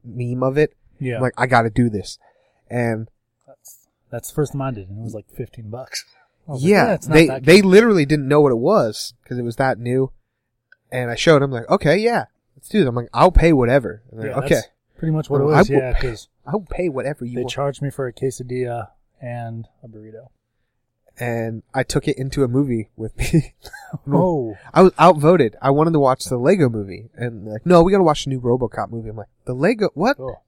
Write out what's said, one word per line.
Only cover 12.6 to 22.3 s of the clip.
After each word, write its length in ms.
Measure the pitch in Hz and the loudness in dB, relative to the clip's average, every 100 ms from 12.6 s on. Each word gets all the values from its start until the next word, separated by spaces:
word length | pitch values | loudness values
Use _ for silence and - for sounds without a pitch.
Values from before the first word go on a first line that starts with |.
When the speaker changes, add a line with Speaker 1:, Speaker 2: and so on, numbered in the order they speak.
| - | -4
Speaker 1:
do 100 | 214 | 0
this." 80 | 139 | 0
I'm 60 | |
like, 160 | 120 120 | -2 -6
"I'll 200 | 117 175 | 2 4
pay 200 | - 165 | 6 6
whatever." 500 | 147 120 135 107 - _ | 4 4 2 0 -12 _
And 100 | 110 | -12
they're 100 | 110 | -8
Speaker 2:
Yeah, 60 | 127 | -6
Speaker 1:
like, 120 | 139 | -2
Speaker 2:
that's 160 | 127 - | -2 -2
Speaker 1:
"Okay." 60 | _ _ _ | _ _ _
Speaker 2:
pretty 160 | 160 | -4
much 160 | 156 - | -4 -2
what 100 | 143 | -2
it 40 | |
Speaker 1:
I 20 | 143 | 2
Speaker 2:
was, 240 | 151 - | 2 4
Speaker 1:
will 60 | 139 | 0
Speaker 2:
yeah, 140 | 131 | 0
Speaker 1:
pay, 140 | - 127 | -2 -2
Speaker 2:
'cause 180 | 110 - _ - | -8 -18 _ -8
Speaker 1:
I'll 140 | 202 | -8
pay 280 | 175 - 180 | -8 -6 -6
whatever 360 | 131 120 151 | -4 -8 -8
you 100 | 120 123 | -10 -8
Speaker 2:
they 40 | |
Speaker 1:
want. 80 | 123 | -8
Speaker 2:
charged 300 | 131 139 135 | -6 -6 -6
me 80 | 143 | -10
for 160 | - 131 | -8 -10
a 60 | |
quesadilla 800 | - 135 - 123 127 123 117 - _ _ _ | -6 -8 -8 -10 -8 -6 -8 -12 _ _ _
and 480 | 123 120 117 113 110 _ | -14 -12 -12 -12 -16 _
a 60 | 120 | -20
burrito. 400 | 110 107 110 - _ _ _ _ _ _ _ _ - | -20 -20 -20 -20 _ _ _ _ _ _ _ _ -10
Speaker 1:
And 440 | 120 117 113 113 _ | -6 -6 -6 -10 _
I 80 | 131 | -6
took 240 | 127 147 - | -2 -2 -2
it 100 | - | -4
into 280 | 135 | -6